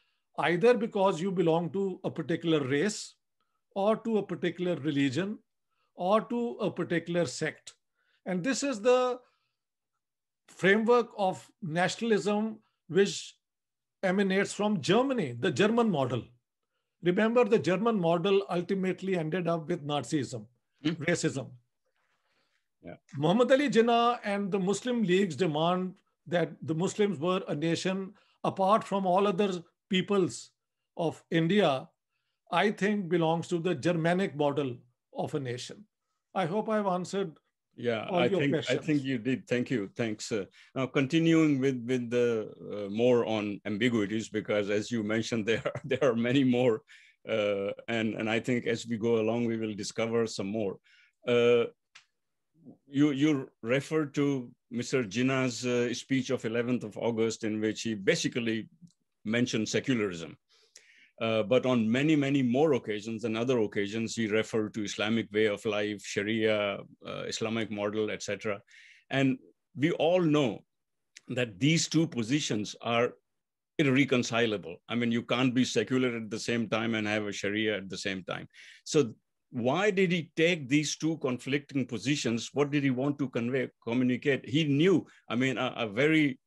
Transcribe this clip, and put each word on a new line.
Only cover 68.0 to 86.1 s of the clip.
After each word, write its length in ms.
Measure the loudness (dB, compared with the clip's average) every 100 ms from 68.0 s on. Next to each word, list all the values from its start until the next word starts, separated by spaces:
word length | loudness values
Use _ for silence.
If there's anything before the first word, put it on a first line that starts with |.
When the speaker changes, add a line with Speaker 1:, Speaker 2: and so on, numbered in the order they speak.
| -2
Speaker 2:
et 120 | -4
cetera. 380 | -8 -6 -6 -6 _ -20 -20 -20 -6
And 260 | 0 2 0 -6 _ _ -2
we 140 | -2
all 300 | 2 2 4
know 420 | 4 4 2 -2 _ _ _ _ _ -20 -8
that 300 | -4 -4 0
these 300 | 4 4 2
two 180 | 0 0
positions 680 | -2 -2 -2 -2 -4 -6 -8
are 320 | -2 0 0 -2 _ _ _ _ _ -2
irreconcilable. 1000 | 2 4 4 2 0 0 0 -2 -8 -14 -6
I 60 |
mean, 180 | -2 0
you 100 | -2
can't 320 | -2 0 2
be 100 | 2
secular 520 | 0 0 0 0 0 -2
at 140 | -8
the 80 | -8
same 300 | -2 -2 0
time 260 | -2 0
and 120 | -2 0
have 200 | -2 -4
a 60 |
Sharia 440 | -4 -4 -2 0 -2
at 140 | -6
the 80 | -8
same 240 | -6 -6
time. 240 | -6 -10 -10 -20 -20 -18
So 300 | -2 2 2 -2 _ _ _
why 400 | -4 0 2 2
did 220 | 2 2
he 180 | 0 -2 2
take 320 | 2 2 2
these 280 | 2 2 -2
two 220 | -2 0
conflicting 640 | -2 -2 -2 -4 -2 -4
positions? 640 | -4 -4 -2 -2 0 -2 -2
What 160 | -2 0
did 120 | 2
he 80 | 0
want 280 | 0 -2 -2
to 100 | -4
convey, 400 | -4 -2 -2 -4 _ -4
communicate? 640 | 0 0 0 0 -2 0
He 160 | 0
knew, 420 | 2 4 4 4 0 -12 -6
I 60 |
mean, 240 | -2 0 0
a, 160 | -4 -4
a 100 | -4
very, 520 | 0 2